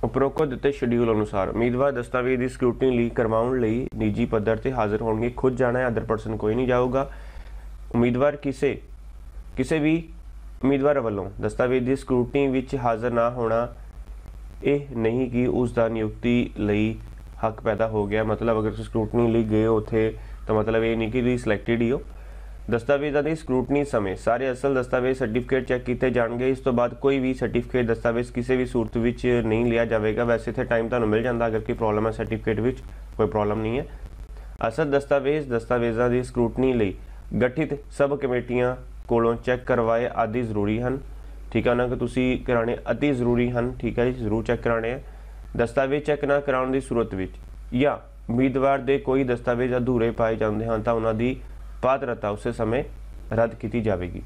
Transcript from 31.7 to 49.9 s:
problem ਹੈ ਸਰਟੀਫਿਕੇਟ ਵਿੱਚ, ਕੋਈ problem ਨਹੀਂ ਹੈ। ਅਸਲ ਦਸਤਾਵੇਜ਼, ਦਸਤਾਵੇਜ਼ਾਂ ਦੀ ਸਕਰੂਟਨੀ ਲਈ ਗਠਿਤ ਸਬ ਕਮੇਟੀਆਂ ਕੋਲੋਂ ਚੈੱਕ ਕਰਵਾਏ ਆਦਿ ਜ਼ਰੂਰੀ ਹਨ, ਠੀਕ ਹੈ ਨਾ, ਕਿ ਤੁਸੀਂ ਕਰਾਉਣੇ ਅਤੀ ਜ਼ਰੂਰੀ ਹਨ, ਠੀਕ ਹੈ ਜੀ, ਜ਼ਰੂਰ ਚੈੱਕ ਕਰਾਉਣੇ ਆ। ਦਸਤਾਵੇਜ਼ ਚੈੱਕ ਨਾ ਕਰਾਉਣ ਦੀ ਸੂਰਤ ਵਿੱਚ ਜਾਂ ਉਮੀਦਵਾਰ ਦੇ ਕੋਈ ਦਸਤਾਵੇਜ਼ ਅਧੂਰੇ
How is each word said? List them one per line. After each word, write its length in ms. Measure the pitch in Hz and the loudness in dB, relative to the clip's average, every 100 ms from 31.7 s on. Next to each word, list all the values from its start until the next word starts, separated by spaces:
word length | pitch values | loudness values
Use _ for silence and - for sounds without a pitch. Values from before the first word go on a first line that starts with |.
problem 320 | 117 113 107 110 | 0 2 2 0
ਹੈ 60 | |
ਸਰਟੀਫਿਕੇਟ 480 | 110 104 110 113 104 | -2 -4 -2 -2 0
ਵਿੱਚ, 180 | 113 131 - - - - | 0 -2 -10 -14 -14 0
ਕੋਈ 100 | 107 | 0
problem 340 | 107 104 107 | 2 0 0
ਨਹੀਂ 180 | 110 123 | -2 -2
ਹੈ। 80 | 156 - - - - - - - 113 | -6 -12 -14 -14 -14 -14 -14 -4 -4
ਅਸਲ 220 | 131 156 | 0 2
ਦਸਤਾਵੇਜ਼, 580 | 139 139 139 135 156 143 | 2 2 2 2 0 0
ਦਸਤਾਵੇਜ਼ਾਂ 640 | 117 110 123 117 113 123 | -4 0 0 2 2 2
ਦੀ 120 | 123 | 2
ਸਕਰੂਟਨੀ 500 | 123 120 117 113 131 | 0 0 0 2 2
ਲਈ 220 | 123 101 - - - - 104 | 4 0 -2 -12 -16 -6 0
ਗਠਿਤ 360 | 123 127 151 143 - | 0 0 -4 -4 -8
ਸਬ 260 | - 139 143 | 0 0 2
ਕਮੇਟੀਆਂ 600 | 139 123 120 120 123 127 - - - | 0 -2 0 0 0 0 -10 -16 0
ਕੋਲੋਂ 280 | 117 117 117 | 4 4 2
ਚੈੱਕ 280 | 117 127 | 0 -2
ਕਰਵਾਏ 460 | 123 123 113 117 123 - | 2 2 4 2 0 0
ਆਦਿ 260 | 113 117 | 0 0
ਜ਼ਰੂਰੀ 380 | 117 104 101 110 | -2 0 0 0
ਹਨ, 180 | 123 131 - - - - - | 0 -4 -6 -14 -16 -16 -2
ਠੀਕ 160 | 117 117 | 0 2
ਹੈ 60 | |
ਨਾ, 140 | 120 123 | 2 2
ਕਿ 80 | 131 | 0
ਤੁਸੀਂ 480 | 123 123 127 127 | -2 0 2 0
ਕਰਾਉਣੇ 320 | - 120 113 120 - | 2 2 2 -2 -2
ਅਤੀ 220 | 117 147 | 0 2
ਜ਼ਰੂਰੀ 380 | 131 120 120 120 | 2 2 2 2
ਹਨ, 220 | 120 120 123 | 0 -2 -2
ਠੀਕ 200 | 117 - | -4 0
ਹੈ 60 | |
ਜੀ, 80 | 120 | 0
ਜ਼ਰੂਰ 320 | 127 113 110 | 0 0 0
ਚੈੱਕ 180 | 107 120 | 0 -2
ਕਰਾਉਣੇ 300 | 120 117 113 | 0 0 -2
ਆ। 80 | 131 - - - - - 117 | -6 -10 -16 -16 -16 -10 -2
ਦਸਤਾਵੇਜ਼ 480 | 117 - 135 143 | 0 2 2 0
ਚੈੱਕ 200 | 147 147 | 0 0
ਨਾ 160 | 139 143 | 2 2
ਕਰਾਉਣ 300 | 143 127 131 | 2 0 2
ਦੀ 100 | 131 | 0
ਸੂਰਤ 340 | 131 117 107 | 0 0 0
ਵਿੱਚ 180 | 98 92 - - - - 120 | -2 -6 -8 -16 -16 -4 2
ਜਾਂ 160 | 143 110 - - - | 2 2 -8 -18 -2
ਉਮੀਦਵਾਰ 460 | 117 131 131 135 139 | 2 2 4 2 2
ਦੇ 200 | 123 139 | 2 0
ਕੋਈ 260 | 139 135 | 2 2
ਦਸਤਾਵੇਜ਼ 520 | 131 123 127 120 127 127 | 2 0 0 0 2 0
ਅਧੂਰੇ 340 | 123 | 2